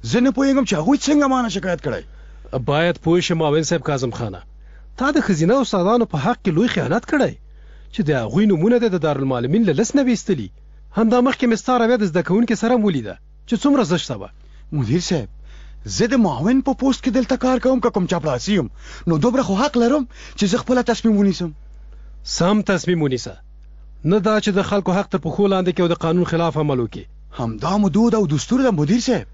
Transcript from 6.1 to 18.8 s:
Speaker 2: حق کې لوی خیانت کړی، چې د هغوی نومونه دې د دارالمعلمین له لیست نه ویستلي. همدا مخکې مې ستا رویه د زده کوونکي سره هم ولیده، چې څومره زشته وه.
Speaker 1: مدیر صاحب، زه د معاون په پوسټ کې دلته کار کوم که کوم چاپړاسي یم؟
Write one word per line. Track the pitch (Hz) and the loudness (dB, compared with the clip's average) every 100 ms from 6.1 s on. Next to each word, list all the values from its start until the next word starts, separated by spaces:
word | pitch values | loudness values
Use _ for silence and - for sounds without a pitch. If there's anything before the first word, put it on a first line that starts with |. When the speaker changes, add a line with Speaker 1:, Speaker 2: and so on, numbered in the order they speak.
| 151 | 0
Speaker 2:
حق | 180 240 196 | -2 0 0
کې | |
لوی | 160 233 | 0 0
خیانت | 196 123 196 - | 0 -2 -2 -2
کړی، | 302 196 - - - - - - | 0 0 -4 -20 -20 -20 -20 -12
چې | - | -4
د | 151 | 0
هغوی | 139 110 147 214 | 0 0 2 2
نومونه | 170 196 240 | 4 4 2
دې | |
د | 233 180 | 2 0
دارالمعلمین | 156 135 135 123 127 196 | 0 0 -2 -2 0 0
له | 214 | 2
لیست | 143 220 285 | 0 0 2
نه | |
ویستلي. | 254 220 - 165 98 - - - - - | 2 0 -2 -4 -4 -14 -20 -20 -8 0
همدا | 226 247 | 2 4
مخکې | 254 - 247 | 2 2 0
مې | 220 | 0
ستا | - 254 | 0 2
رویه | 226 247 | 2 2
د | 202 | 2
زده | 165 | 0
کوونکي | 160 196 233 226 | 0 0 2 0
سره | 226 247 | 2 2
هم | 208 | 2
ولیده، | 147 104 87 - - - | 0 -6 -12 -18 -20 -6
چې | 226 | 0
څومره | 285 285 | 2 2
زشته | 170 170 - 113 | 2 0 -2 -10
وه. | 101 - - - - | -10 -18 -20 -20 -6
Speaker 1:
مدیر | 151 113 160 | -4 0 0
صاحب، | 175 170 101 - - - - - 107 | 0 -4 -4 -14 -20 -20 -20 -16 -10
زه | 95 233 | -2 2
د | |
معاون | 262 202 120 175 269 | 4 2 2 0 2
په | 269 | 0
پوسټ | 262 269 254 | 0 0 0
کې | - | 0
دلته | 226 240 254 | 0 0 0
کار | 254 254 | 0 2
کوم | 262 262 | 2 2
که | 240 | 0
کوم | 214 175 | 0 0
چاپړاسي | 175 156 123 - | -2 -2 -4 0
یم؟ | 202 120 - | 0 -2 -8